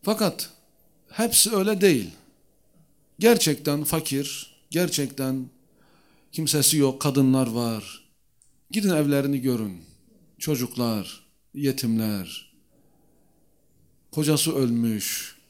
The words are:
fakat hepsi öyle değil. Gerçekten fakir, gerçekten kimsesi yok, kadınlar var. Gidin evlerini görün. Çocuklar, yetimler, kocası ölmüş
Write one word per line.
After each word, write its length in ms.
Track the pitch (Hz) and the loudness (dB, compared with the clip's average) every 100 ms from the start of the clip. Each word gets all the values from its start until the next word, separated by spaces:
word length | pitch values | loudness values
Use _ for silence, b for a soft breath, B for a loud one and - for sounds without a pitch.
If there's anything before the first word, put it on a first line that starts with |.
fakat 480 | - 208 202 - - - _ _ _ _ _ | -2 0 -2 -2 -12 -14 _ _ _ _ _
hepsi 460 | - 226 226 - 214 | -4 0 2 2 2
öyle 260 | 190 208 | 0 4
değil. 280 | 196 139 90 - _ _ _ _ _ _ _ _ _ - | 4 4 0 -14 _ _ _ _ _ _ _ _ _ 2
Gerçekten 640 | 220 220 - 143 151 147 | 4 6 4 0 -2 -2
fakir, 720 | 147 165 156 135 143 - - _ _ | 0 -2 -2 -4 -4 -8 -14 _ _
gerçekten 800 | 151 175 - 139 - 131 131 127 _ _ b b b b b b | -2 0 -2 -4 -4 -4 -4 -8 _ _ b b b b b b
kimsesi 460 | - 160 151 135 156 | -6 -2 2 2 4
yok, 240 | 135 135 | 2 2
kadınlar 460 | 147 139 135 131 127 | 0 4 4 4 2
var. 600 | 113 117 110 - - _ _ _ _ _ _ _ | -2 -4 -4 -10 -18 _ _ _ _ _ _ _
Gidin 180 | 214 202 | -2 0
evlerini 520 | 160 143 143 139 139 | 2 2 2 0 0
görün. 400 | 127 120 107 87 80 - _ _ _ _ | 0 -2 -4 -8 -18 -20 _ _ _ _
Çocuklar, 840 | - 143 120 - 120 110 95 - _ _ _ | -4 -2 -4 -2 -2 -2 -6 -14 _ _ _
yetimler, 1000 | 139 143 131 117 113 110 104 87 - - _ _ _ _ _ _ _ _ _ _ _ _ _ _ _ _ | -4 -2 -2 -2 0 -2 -4 -8 -14 -18 _ _ _ _ _ _ _ _ _ _ _ _ _ _ _ _
kocası 440 | - 151 151 156 139 | -2 0 2 0 0
ölmüş 840 | 127 117 117 107 - - - - _ | 0 2 0 -2 -4 -8 -10 -18 _